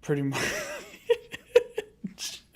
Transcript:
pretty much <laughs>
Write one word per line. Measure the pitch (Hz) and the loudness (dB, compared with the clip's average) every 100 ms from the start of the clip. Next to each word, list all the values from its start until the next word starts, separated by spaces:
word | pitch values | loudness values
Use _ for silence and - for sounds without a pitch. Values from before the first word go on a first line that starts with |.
pretty | - 147 | 0 0
much | 139 135 - | 0 0 -2
<laughs> | - - - - - - 480 - - - 480 480 - 427 - - - - - - | -2 -6 -10 -12 -18 0 0 0 -16 4 4 4 -6 -8 -10 -12 -8 -10 -10 -16